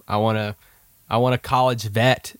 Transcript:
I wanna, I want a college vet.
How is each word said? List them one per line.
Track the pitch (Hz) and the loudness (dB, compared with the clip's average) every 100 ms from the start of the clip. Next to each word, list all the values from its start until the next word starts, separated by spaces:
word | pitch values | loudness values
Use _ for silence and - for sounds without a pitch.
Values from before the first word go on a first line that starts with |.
| - | -6
I | 104 | -2
wanna, | 110 110 104 101 _ _ _ _ - | 0 0 -4 -10 _ _ _ _ -4
I | 110 | 0
want | 123 123 | 2 0
a | |
college | - 131 127 120 | 0 2 2 0
vet. | 110 104 123 127 - | -4 0 2 2 -4